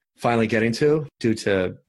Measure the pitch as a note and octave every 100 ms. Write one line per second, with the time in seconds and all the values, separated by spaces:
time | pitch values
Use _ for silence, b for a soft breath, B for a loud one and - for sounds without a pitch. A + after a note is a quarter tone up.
0 | _ _ B2 A#2 A2 A2+ A2+ A2+ D3+ D#3
1 | D3 _ A#2 G#2+ - G2 F#2 -